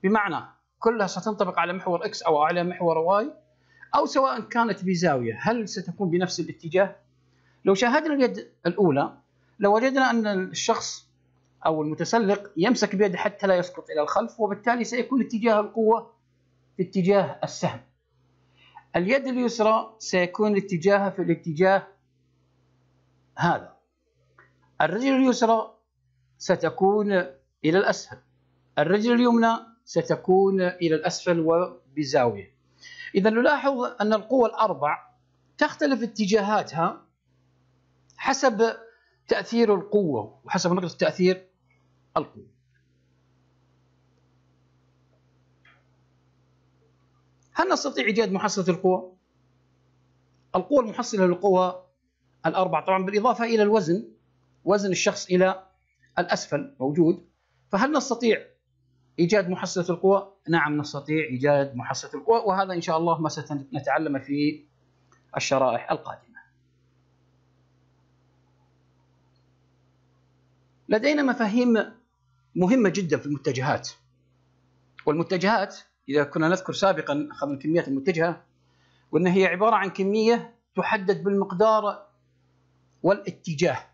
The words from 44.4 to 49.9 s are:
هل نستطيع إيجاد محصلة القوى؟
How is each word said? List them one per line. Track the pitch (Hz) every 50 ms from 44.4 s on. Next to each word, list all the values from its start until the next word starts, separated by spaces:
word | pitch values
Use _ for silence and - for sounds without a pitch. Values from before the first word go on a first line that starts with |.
| _ _ 127 127 127 127 127 _ _ 127 _ 127 127 127 127 127 127 127 127 127 _ 127 _ _ 127 127 131 131 _ _ _ _ _ _ _ _ _ _ _ _ _ _ _ _ _ _ _ _ _ _ _ _ _ _ _ _ _ _ _ _ _ _ _
هل | - 330 392 349
نستطيع | 262 - 285 - - 247
إيجاد | 226 214 226 226 196 185
محصلة | 185 - 208 185 202 180 175
القوى؟ | 180 - - 185 185 185 185 - - _ _ _ _ _ _ _ _ _ _ _ _ _ _ _